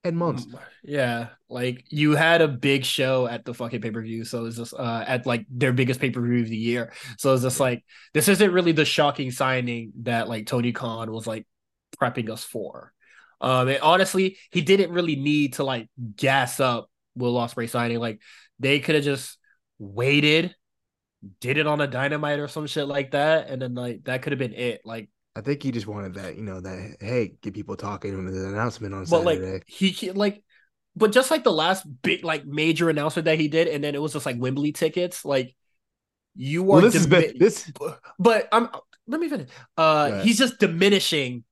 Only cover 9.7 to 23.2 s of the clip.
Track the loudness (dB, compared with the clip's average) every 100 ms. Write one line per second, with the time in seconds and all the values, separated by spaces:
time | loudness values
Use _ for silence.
9.7 | -6 -10 -10 -2 -2 -2 -6 -4 -2 -2
10.7 | -2 -6 -6 -8 -8 -8 -8 -12 _ _
11.7 | _ _ -4 -4 -2 -6 -8 -10 -10 -10
12.7 | -14 -20 _ _ -20 _ _ 0 2 2
13.7 | 2 4 6 4 2 0 -2 -4 -2 4
14.7 | 4 4 0 0 0 0 2 0 -2 -4
15.7 | -4 -6 -12 -12 -2 2 2 0 0 0
16.7 | 0 -6 _ _ -4 -2 0 -2 -4 -4
17.7 | -2 -2 -2 -4 -8 -16 -20 _ _ 0
18.7 | 0 2 2 2 -4 -8 -18 _ _ _
19.7 | _ -12 -2 2 4 4 4 0 _ _
20.7 | _ _ _ _ _ -20 _ -4 0 0
21.7 | 0 -2 -2 -2 -2 -2 -4 -4 -8 -6
22.7 | -6 -4 -4 -2 0